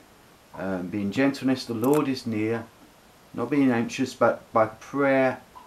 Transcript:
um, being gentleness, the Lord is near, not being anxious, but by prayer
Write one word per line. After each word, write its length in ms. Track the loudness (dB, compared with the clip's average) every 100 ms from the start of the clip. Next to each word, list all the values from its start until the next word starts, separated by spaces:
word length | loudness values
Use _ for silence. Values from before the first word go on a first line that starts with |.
| -20 -20 -20 -20 _
um, 340 | -10 -6 -6 -6
being 220 | -4 -2
gentleness, 540 | 2 0 2 0 -2
the 100 | -4
Lord 340 | -2 2 2 2
is 180 | -2 -4
near, 380 | -2 -2 -4 -8 -20 -20 _ _ -20 -14
not 160 | -8 -2
being 200 | 2 4
anxious, 440 | 2 0 -2 -4
but 360 | 2 2 2 0
by 140 | 2 2
prayer 720 | -2 -8 0 2 4 2 -2 -10 -16